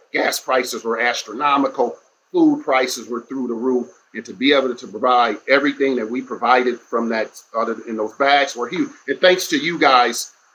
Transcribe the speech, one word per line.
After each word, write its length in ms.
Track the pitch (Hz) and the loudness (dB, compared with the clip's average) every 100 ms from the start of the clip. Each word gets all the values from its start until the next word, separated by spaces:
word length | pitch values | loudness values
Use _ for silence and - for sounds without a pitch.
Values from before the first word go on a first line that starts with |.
| _ | _
Gas 260 | 135 - - | -4 -2 -2
prices 440 | - 131 123 120 | -2 0 0 -4
were 160 | 113 113 | -4 -2
astronomical. 960 | 120 120 - 113 147 139 139 135 120 - _ _ _ | -2 -2 -6 -4 0 2 0 0 -2 -4 _ _ _
Food 320 | 180 156 143 | 4 4 4
prices 460 | 151 131 131 127 107 | 0 0 0 -4 -8
were 120 | 117 | -8
through 260 | - 135 120 | -8 -6 -4
the 60 | |
roof. 340 | 113 127 123 120 - _ | -2 0 0 -2 -10 _
And 120 | 110 113 | -14 -14
to 80 | |
be 200 | 95 135 | -2 2
able 200 | 143 131 | 2 2
to 140 | 120 113 | -4 -10
provide 500 | 101 127 123 117 104 - | -4 2 2 2 -2 0
everything 480 | 139 143 139 135 123 | 2 2 0 0 0
that 120 | 110 | -4
we 120 | 123 | -6
provided 580 | 127 110 117 127 123 120 | -8 -4 2 4 2 -2
from 300 | - 117 117 | -4 -4 -2
that, 220 | 110 107 - - 113 | -2 -4 -8 -8 -4
other 220 | 113 110 120 | -4 -4 -8
in 80 | 110 | -6
those 180 | 107 | -6
bags 420 | - 139 143 139 123 | -2 2 4 2 -2
were 120 | 120 | -6
huge. 220 | 180 139 - - | -4 -4 -6 -8
And 120 | 135 | 2
thanks 260 | 185 185 - | 4 4 0
to 100 | 147 | -2
you 200 | 156 165 | -2 2
guys, 540 | 147 127 120 117 - _ _ | 4 6 4 0 -8 _ _